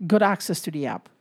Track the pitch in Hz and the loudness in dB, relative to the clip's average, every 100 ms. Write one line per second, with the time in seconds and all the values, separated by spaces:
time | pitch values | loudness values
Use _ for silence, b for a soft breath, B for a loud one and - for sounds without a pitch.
0 | 170 208 196 190 - 165 - 151 131 - | 2 4 4 2 -4 -6 -6 -6 -6 -6
1 | - _ | -12 _